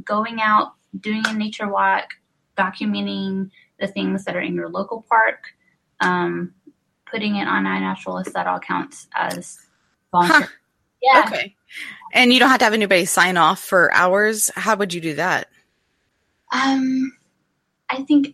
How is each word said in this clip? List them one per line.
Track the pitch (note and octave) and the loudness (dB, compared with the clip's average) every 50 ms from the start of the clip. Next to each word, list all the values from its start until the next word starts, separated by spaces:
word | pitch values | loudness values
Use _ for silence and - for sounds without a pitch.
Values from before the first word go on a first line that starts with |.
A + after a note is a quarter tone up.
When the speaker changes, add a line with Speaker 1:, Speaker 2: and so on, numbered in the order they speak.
| - | -8
Speaker 1:
going | - G#3 G#3+ A3+ A#3 A3+ A3 | -4 -4 -2 -2 -4 -4 -2
out, | G#3+ G#3+ G#3+ G#3+ - - - _ _ _ G3 F#3+ | 0 2 2 2 0 -2 -8 _ _ _ -16 -10
doing | - G#3+ G#3+ A3 A3 | -8 -6 -4 -4 -4
a | A3 A3 | -4 -4
nature | G#3+ G#3+ G#3+ - - G#3+ G3+ | -4 -4 -6 -6 -8 -6 -4
walk, | G3 G3 G3 F#3+ F#3+ - - - - - _ _ _ _ _ _ _ | -2 0 2 2 0 0 -2 -6 -14 -20 _ _ _ _ _ _ _
documenting | G3 F#3 F#3 - - A3 G#3 G3+ G3+ G3+ G3+ G3 G3 G3 F#3+ F#3+ F#3+ F#3+ F#3+ - _ _ _ _ _ | -2 -2 -2 -4 -4 -4 -4 -4 -2 -4 -4 -4 -6 -6 -4 -4 -4 -6 -8 -10 _ _ _ _ _
the | G3 | -8
things | G3 - G3+ F#3+ F#3+ F#3+ F#3+ - | -6 -4 -4 -4 -2 -4 -4 -6
that | F#3 F3 | -6 -6
are | F3+ | -6
in | - - F3 | -6 -4 -6
your | F3 E3+ E3+ | -6 -6 -6
local | F3 F#3+ G3+ - A#3 A3 - _ | -6 -8 -8 -8 -10 -12 -4 _
park, | A#3 A3+ A3+ - - - - - - _ _ _ _ _ _ _ _ - | 2 2 2 2 -2 -6 -14 -20 -20 _ _ _ _ _ _ _ _ -4
um, | F#3+ F3+ F3+ F3+ F3 F3 F3 E3+ F3+ - - _ _ D4 _ _ _ _ _ _ _ - | -2 0 0 0 0 -2 -2 -4 -6 -8 -10 _ _ -20 _ _ _ _ _ _ _ -10
putting | - G3+ G#3+ G#3 G3+ | -8 -4 -4 -2 -2
it | G3+ G3 | -2 -2
on | - F#3+ G3 - | -2 -2 -2 -2
iNaturalist, | F#3+ - F#3 - F#3 F#3+ - - F#3+ - - F#2 - | -2 -2 -4 -4 -4 -6 -6 -8 -10 -8 -8 -8 -6
that | - - F3 | -6 -4 -4
all | - F2+ - | -4 -4 -6
counts | - - F3+ F3 E3+ - - - - _ - | -6 -6 -6 -6 -6 -8 -14 -20 -20 _ -6
as | - E3+ - - F3 - - - - _ _ _ _ _ _ _ _ _ _ | -4 -4 -4 -6 -8 -12 -16 -20 -20 _ _ _ _ _ _ _ _ _ _
volunteer. | F3+ F3 F3 D4+ D#4+ D4 | 0 2 4 6 4 4
Speaker 2:
Huh. | - - - _ _ _ _ _ _ _ _ _ | 2 0 -6 _ _ _ _ _ _ _ _ _
Speaker 1:
Yeah. | B3 C4 C4 G#3 G#3 | 2 4 6 6 4
Speaker 2:
Okay. | G#3+ G#3 C3 E3+ G3 - _ _ _ - - - - - - - - | 2 -2 -6 -8 -8 -12 _ _ _ -18 -16 -16 -16 -18 -20 -16 -2
And | - B3 B3+ A#3+ | 2 4 6 6
you | B3+ B3 | 6 6
don't | B3 C4+ | 6 4
have | B3+ A3+ | 6 4
to | B3+ | 4
have | G#3+ G#3+ | 2 2
anybody | A3 G#3 G3 G3 F3 F#3 | 2 2 2 2 2 2
sign | - - F#3 F3 F#3 F3+ | 2 2 2 2 4 4
off | E3+ D#3+ D#3+ F#3+ - | 4 4 4 2 0
for | - - G3 F3+ E3 - | -2 0 2 4 4 4
hours. | - C3+ F3+ F#3 F#3+ G3+ G#3+ A3 A3 G#3+ - - - | 4 4 4 4 4 2 2 0 0 -2 -4 -4 -4
How | F#3 F3+ G#3+ G#3+ | -4 -2 -2 0
would | F#3+ G3+ F3 E3+ | 0 -2 -4 -4
you | F3 | -6
do | D#3+ D#3+ D3 | -6 -6 -4
that? | C#3+ E3+ F#3 D3+ - - - _ _ _ _ _ _ _ _ _ _ _ _ _ _ _ _ _ _ _ - | -4 -2 -2 -2 -2 -4 -8 _ _ _ _ _ _ _ _ _ _ _ _ _ _ _ _ _ _ _ -6
Speaker 1:
Um, | - B3+ C4+ C4+ C4+ C4+ C4 C4 C4 C4 C4 C4+ - _ _ _ _ _ _ _ _ _ _ _ _ _ _ - | -4 -2 0 0 0 0 0 -2 -2 -2 -4 -4 -8 _ _ _ _ _ _ _ _ _ _ _ _ _ _ -8
I | B3 C4+ C4+ | -8 -8 0
think, | - D4 C#4+ C#4 C#4+ | 4 4 4 4 2